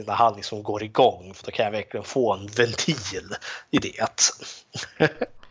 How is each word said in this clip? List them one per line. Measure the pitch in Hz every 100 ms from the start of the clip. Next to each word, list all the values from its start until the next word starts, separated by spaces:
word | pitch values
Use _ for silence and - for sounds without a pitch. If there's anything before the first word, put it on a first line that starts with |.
| 104
när |
han | 101 117 101
liksom | - 107
går | 104 104
igång, | 110 110 123 113 92 -
för | -
då |
kan | - 107
jag |
verkligen | 107 - 110
få | 101 135 117
en | 95 104
ventil | 107 117 110 - 135 95 92 95 101 - - -
i | 143
det. | 110 - - - - - - - _ 117 - -
<laughs> | 156 - - - -